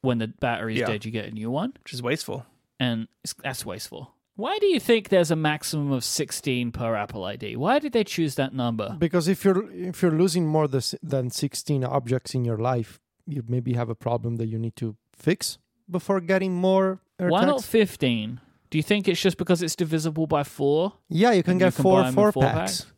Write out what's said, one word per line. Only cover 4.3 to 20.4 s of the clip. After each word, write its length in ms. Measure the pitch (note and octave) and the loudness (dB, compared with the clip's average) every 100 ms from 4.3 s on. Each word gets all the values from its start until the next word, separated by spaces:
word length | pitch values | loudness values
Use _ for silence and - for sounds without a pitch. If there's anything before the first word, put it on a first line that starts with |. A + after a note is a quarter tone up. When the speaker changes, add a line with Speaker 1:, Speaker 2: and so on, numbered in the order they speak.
Speaker 1:
Why 220 | - B3 G#4 | -10 -6 0
do 80 | G4+ | 2
you 140 | D4+ | 2
think 300 | - A3+ F#3+ | 2 2 4
there's 200 | F#3+ E3 | 4 4
a 60 | D#3+ | 2
maximum 560 | D#3 D3+ - D#3 C#3+ | 0 -2 -4 -2 0
of 120 | C3 | -2
sixteen 680 | - - D3 - D3 B2 A#2+ | -2 -4 -4 -4 -2 -2 -2
per 220 | - A#2 | -4 -2
Apple 280 | A2 G#2 G#2+ | -2 -4 -6
I 140 | F#2 G#2 | -8 -6
D? 180 | G#2 | -8
Why 240 | A2+ D#3+ C#4+ | -4 0 0
did 140 | D4 | 0
they 120 | A#3 | -2
choose 320 | G3+ - D#3 C#3 | -2 0 -2 0
that 180 | C3 | -2
number? 420 | C3 A#2+ A2+ G#2 D3+ | -2 -2 -2 -6 -2
Speaker 3:
Because 300 | E3 F3+ D#3+ | 0 2 2
if 160 | F#3+ | 2
you're, 260 | G3 F#3 G#3 | 2 2 -2
if 300 | F#3 F3+ - | -10 -10 0
you're 100 | F3+ | 2
losing 360 | D#3 F3+ E3 D#3+ | 4 2 2 2
more 200 | D#3 D3+ | 2 2
than 120 | C3 | 0
s-, 160 | - - | -2 -8
than 260 | D#3+ C3+ B2 | -4 -2 -2
sixteen 560 | - C#3+ - - C#3 | -4 -4 -4 -2 -2
objects 500 | B2+ B2+ A#2+ B2+ - | 0 -2 0 -4 -2
in 120 | B2+ A#2+ | -2 0
your 100 | A2 | 0
life, 420 | A#2+ B2 A2 - _ _ - | 0 -2 -4 -12 _ _ -10
you 180 | C#3+ A#2 | -8 -4
maybe 280 | B2 A#2+ | -4 -2
have 160 | A#2+ A#2 | -2 -4
a 40 | |
problem 420 | A2+ A#2 A#2 A2+ A#2 | -4 -2 -2 -2 -4
that 100 | A2+ | -4
you 120 | A2+ | -4
need 160 | A2+ - | -6 -6
to 200 | A2+ G#2+ _ | -8 -8 _
fix 440 | _ - F#3 - - _ _ - | _ 0 0 -4 -8 _ _ -8
before 280 | F3 - G3 | -8 -2 -2
getting 340 | E3+ F#3+ F#3+ | 2 0 2
more 480 | F3+ F#3 F#3+ F#3+ F#3+ _ - | 0 4 4 2 -2 _ -4
Speaker 1:
Why 260 | F3+ F3 | 0 4
not 140 | C4+ C4+ | 4 2
Speaker 3:
AirTags. 60 | - | 2
Speaker 1:
fifteen? 720 | A3+ G3 - C3+ A#2 G#2+ B2 _ _ _ | 2 2 2 0 0 -2 -8 _ _ _
Do 80 | D#3 | -2
you 40 | |
think 240 | D3+ G#3 F#3+ | 2 2 2
it's 140 | E3+ | 2
just 160 | F#3+ - | 0 0
because 240 | F3+ E3+ | 0 2
it's 140 | E3+ - | 0 -2
divisible 500 | E3 D#3+ D#3+ D#3 D#3 | -2 0 0 -2 0
by 180 | F3 | 0